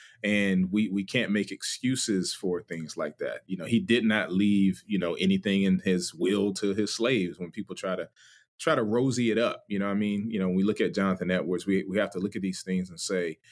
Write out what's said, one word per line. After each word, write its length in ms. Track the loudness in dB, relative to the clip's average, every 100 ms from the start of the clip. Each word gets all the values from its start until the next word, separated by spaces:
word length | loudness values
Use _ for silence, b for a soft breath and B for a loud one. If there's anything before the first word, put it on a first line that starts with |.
| B B
And 480 | 0 2 4 4 2
we, 160 | 2 0
we 160 | 0
can't 280 | -2 0 0
make 200 | 0 -2
excuses 840 | -6 -8 -4 -2 -2 0 0 0
for 300 | -4 -4 -4
things 320 | -4 -10 -8 -6
like 220 | -8 -6
that. 240 | -6 -8 -8
You 120 | -8
know, 80 | 0
he 160 | 0
did 240 | 4 4 4
not 260 | 2 2
leave, 500 | 2 2 4 2 2 -2
you 100 | -2
know, 180 | 0 0
anything 480 | 2 2 2 2
in 180 | 2 2
his 320 | 2 0 -2 -2
will 380 | 0 2 0
to 200 | 0 -2
his 180 | 0 -2 0
slaves. 420 | 0 2 0 -4
When 140 | -10
people 240 | -10 -10 -8
try 220 | -6 -4
to, 120 | -6 _ b b b -6
try 140 | 0
to 100 | 0
rosy 460 | 2 2 2 2 2
it 80 | 4
up, 260 | 2 0 -4
you 100 | -2
know 80 | 0
what 60 |
I 40 | 0
mean? 340 | 0 0 -2
You 80 | -2
know, 80 | 0
when 80 | 2
we 80 |
look 180 | 2 2
at 140 | 0 2
Jonathan 340 | 0 0 0
Edwards, 380 | 0 0 -2 0
we, 160 | 0 0
we 120 | -2
have 120 | -2
to 80 | -2
look 160 | -4 -4
at 60 |
these 180 | -4 -4
things 260 | -4 -4 -4
and 100 | -6
say, 380 | -4 -2 -2 -6 b